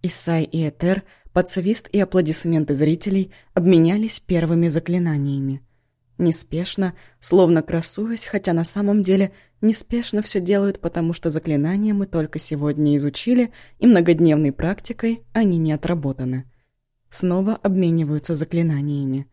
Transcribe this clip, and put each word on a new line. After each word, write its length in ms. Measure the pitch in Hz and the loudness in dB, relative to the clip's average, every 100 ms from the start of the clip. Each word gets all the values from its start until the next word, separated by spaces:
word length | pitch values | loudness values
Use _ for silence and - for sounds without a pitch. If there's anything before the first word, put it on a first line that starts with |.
Исай 420 | 180 - - 165 | -4 -4 -2 -2
и 240 | 151 170 156 | -2 -2 -4
Этер 360 | - 175 190 - _ - | -2 0 0 -4 _ -4
под 160 | 180 180 | -2 0
свист 400 | - 180 226 - | -2 -2 -2 -2
и 80 | 208 | -2
аплодисменты 720 | 185 185 156 160 170 160 147 | 0 0 0 -2 0 0 0
зрителей 580 | 139 151 165 208 190 190 - _ | 0 2 0 -2 -2 -2 -10 _
обменялись 680 | 185 170 170 165 202 220 - | 0 4 6 6 2 -2 -6
первыми 480 | - 175 165 170 170 | -2 -2 2 2 2
заклинаниями. 960 | 151 170 175 175 147 143 139 135 139 _ _ _ _ _ - | 0 -2 -2 0 -2 -2 -2 -4 -6 _ _ _ _ _ -2
Неспешно, 760 | 175 165 - 160 180 - 185 175 - _ | 0 0 -4 -8 -6 -4 -4 -6 -20 _
словно 420 | - 185 175 165 | 2 4 6 4
красуясь, 640 | 160 165 165 - 220 233 | 2 -4 -4 -6 -6 -6
хотя 280 | - 202 196 | -4 -4 -2
на 120 | 170 | -2
самом 380 | 170 202 202 208 | -2 -2 0 2
деле 300 | 185 190 190 - _ _ | 2 2 0 -4 _ _
неспешно 640 | 214 214 - 240 240 208 | 0 0 -4 -6 -2 -4
все 180 | 214 202 | -2 -2
делают, 400 | 175 202 202 190 | 0 0 0 -2
потому 320 | 170 170 165 | -6 -2 -4
что 180 | 170 165 | -2 -4
заклинания 640 | 156 160 147 151 196 214 | -4 -2 0 0 0 0
мы 120 | 202 190 | -2 -2
только 320 | 165 151 156 | -2 -4 -6
сегодня 580 | - 147 147 147 147 147 | -6 -4 -2 0 2 2
изучили, 560 | 143 139 - 247 233 - - - | 0 -4 0 2 0 -4 -20 2
и 80 | 240 | 6
многодневной 680 | 196 170 160 170 151 147 | 6 6 4 4 4 2
практикой 720 | - 165 196 - 220 226 233 - | 0 -4 -4 -8 -4 -4 -4 -4
они 260 | 220 208 170 | 0 2 2
не 140 | 160 | 0
отработаны. 720 | 151 165 170 143 135 127 127 131 _ _ _ _ _ _ | -2 -2 -2 -4 -4 -6 -6 -8 _ _ _ _ _ _
Снова 460 | - 185 180 196 214 | -4 -2 0 -2 -2
обмениваются 800 | 202 190 175 165 147 151 - | 0 2 2 2 0 -4 -4
заклинаниями. 920 | 156 156 170 165 147 147 143 139 131 139 | -4 -2 0 0 0 -2 -4 -2 -4 -8